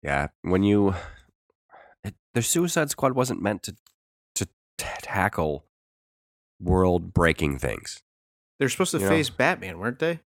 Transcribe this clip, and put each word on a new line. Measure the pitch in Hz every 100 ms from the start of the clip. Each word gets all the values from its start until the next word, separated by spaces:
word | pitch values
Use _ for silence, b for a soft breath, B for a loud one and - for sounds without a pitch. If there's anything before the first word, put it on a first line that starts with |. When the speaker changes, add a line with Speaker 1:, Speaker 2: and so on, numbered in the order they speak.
Speaker 1:
Yeah, | 71 71 71 _
when | - 92
you, | 101 104 101 92 B B B _ _ _ _ B B B
it, | 107 - _
the | 120
Suicide | 113 170 175 170 151
Squad | - 135
wasn't | 127 127 113
meant | 101 101
to, | - 92 _ _ _ _ _ -
to | 95 _ _ -
t-, | - -
tackle | - 98 95 - 80 71 _ _ _ _ _ _ _ _ _ _
world-breaking | 90 92 92 87 87 - 85 78 76 69
things. | 64 53 - - _ _ _ _ _ _
Speaker 2:
They're | 135
supposed | - 185
to | 160
Speaker 1:
You |
know? | 196
Speaker 2:
face | 165 143
Batman, | - 143 185 95 85
weren't | 107 123
they? | 160 165